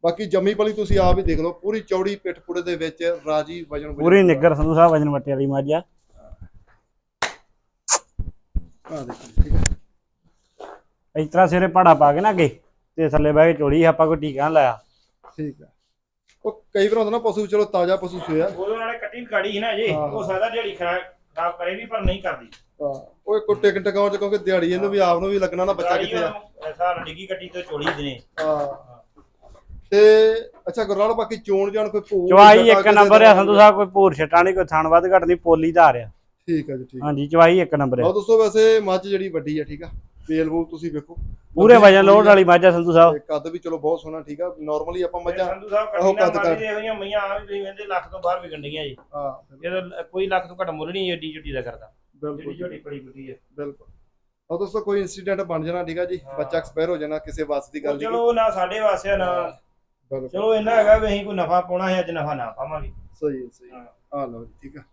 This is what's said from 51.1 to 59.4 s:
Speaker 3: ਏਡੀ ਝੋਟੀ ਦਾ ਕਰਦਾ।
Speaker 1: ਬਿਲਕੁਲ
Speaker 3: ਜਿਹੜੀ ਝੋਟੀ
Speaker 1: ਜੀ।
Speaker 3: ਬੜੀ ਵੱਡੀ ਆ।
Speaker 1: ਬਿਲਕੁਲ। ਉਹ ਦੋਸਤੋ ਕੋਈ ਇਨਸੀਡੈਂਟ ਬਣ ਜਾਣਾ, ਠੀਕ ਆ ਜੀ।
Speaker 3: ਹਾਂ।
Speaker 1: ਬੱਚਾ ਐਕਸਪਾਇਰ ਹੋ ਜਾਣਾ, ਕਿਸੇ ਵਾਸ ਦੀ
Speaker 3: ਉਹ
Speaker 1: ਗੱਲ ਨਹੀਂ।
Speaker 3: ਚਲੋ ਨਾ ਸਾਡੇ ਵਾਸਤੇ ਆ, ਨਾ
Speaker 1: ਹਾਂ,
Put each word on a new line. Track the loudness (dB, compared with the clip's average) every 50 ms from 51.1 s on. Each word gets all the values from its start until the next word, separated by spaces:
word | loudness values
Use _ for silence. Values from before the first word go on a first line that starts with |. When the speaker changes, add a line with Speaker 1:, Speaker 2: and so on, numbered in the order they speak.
Speaker 3:
ਏਡੀ | -6 -8 -10 -14 -16
ਝੋਟੀ | -14 -16 -12
ਦਾ | -12 -10
ਕਰਦਾ। | -10 -12 -16 -18 -20 _ _ _ _ _ _
Speaker 1:
ਬਿਲਕੁਲ | _ -12 -12 -12 -12
Speaker 3:
ਜਿਹੜੀ | -14 -16 -14 -12
ਝੋਟੀ | -14 -14 -14
Speaker 1:
ਜੀ। | -16
Speaker 3:
ਬੜੀ | _ -18 -18 -18
ਵੱਡੀ | -18 -20 -20 -20 -20 -20
ਆ। | -20 _ _ _ _
Speaker 1:
ਬਿਲਕੁਲ। | -14 -14 -14 -14 _ _ -20 -20 _ _ _ _ _ _ _ _ _ _ _
ਉਹ | -8 -8
ਦੋਸਤੋ | -8 -8 -8 -8
ਕੋਈ | -6 -4 -4 -4
ਇਨਸੀਡੈਂਟ | -4 -6 -12 -12 -8 -6 -6 -6
ਬਣ | -6 -6 -6 -8 -6
ਜਾਣਾ, | -6 -8 -8
ਠੀਕ | -8 -8 -6 -8
ਆ | -6
ਜੀ। | -6 -8 -12 -12
Speaker 3:
ਹਾਂ। | -14 -10 -10
Speaker 1:
ਬੱਚਾ | -8 -6 -6 -6
ਐਕਸਪਾਇਰ | -6 -6 -6 -6 -4 -4
ਹੋ | -4
ਜਾਣਾ, | -6 -6 -8 -10 -10
ਕਿਸੇ | -10 -12 -10 -10
ਵਾਸ | -8 -6 -6 -8 -8 _
ਦੀ | -16 -10
Speaker 3:
ਉਹ | -6
Speaker 1:
ਗੱਲ | -6 -6
ਨਹੀਂ। | -6 -6 -6
Speaker 3:
ਚਲੋ | -4 -2 0 0
ਨਾ | 0 0 0 -2
ਸਾਡੇ | -2 -2 -6 -6 -6 -2
ਵਾਸਤੇ | -2 -2 -2 -2 -4 -4
ਆ, | -4
ਨਾ | -2 -2
Speaker 1:
ਹਾਂ, | -4 -4 -4